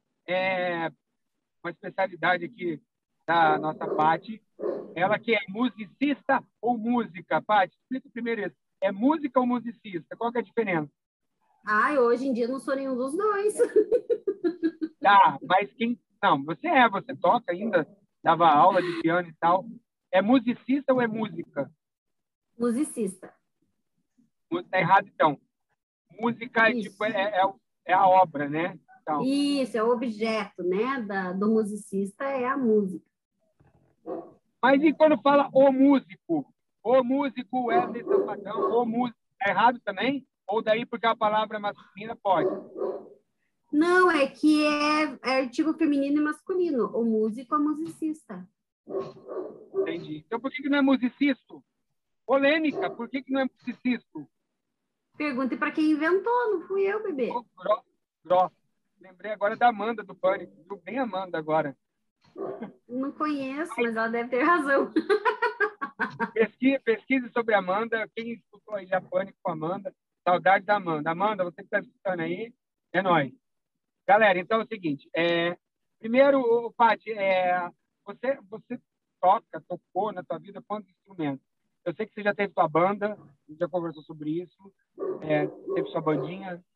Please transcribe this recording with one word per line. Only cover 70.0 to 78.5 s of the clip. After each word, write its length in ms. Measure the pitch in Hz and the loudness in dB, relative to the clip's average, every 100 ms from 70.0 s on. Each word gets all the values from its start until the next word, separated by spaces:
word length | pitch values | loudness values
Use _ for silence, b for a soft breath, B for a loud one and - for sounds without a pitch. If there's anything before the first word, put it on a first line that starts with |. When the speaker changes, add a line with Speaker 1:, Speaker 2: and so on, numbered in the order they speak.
| _ _ | _ _
Speaker 1:
saudade 400 | - 180 170 196 | 0 2 4 2
da 120 | 196 208 | 2 -2
Amanda. 340 | 180 156 151 | 0 -4 -2
Amanda, 340 | 165 202 208 | -2 -2 -2
você 180 | 175 - | -6 -8
que 60 | 196 | -6
tá 120 | 202 | -6
escutando 400 | 190 _ 196 180 | -6 _ -6 -4
aí, 320 | 160 185 226 _ _ _ _ | -4 -6 -10 _ _ _ _
é 100 | 170 | -2
nóis. 300 | 190 165 135 - _ _ _ _ _ _ - | 2 2 0 -8 _ _ _ _ _ _ 2
Galera, 320 | 208 214 185 | 4 6 2
então 220 | 175 220 | 0 -2
é 40 | |
o 20 | 208 | -2
seguinte: 420 | 214 170 139 _ | -6 -6 -6 _
é, 420 | - 170 170 170 175 _ _ _ _ | -2 0 0 -2 -4 _ _ _ _
primeiro, 400 | 220 247 277 277 | -2 4 4 4
ô, 320 | 240 233 233 | 2 0 -2
Paty, 400 | - 233 208 - | 2 2 2 -4
é, 580 | 208 196 185 180 180 175 - _ _ | -4 0 2 2 0 -4 -12 _ _
você, 320 | - 202 247 277 | -18 -8 -6 -6
você 320 | 190 | -8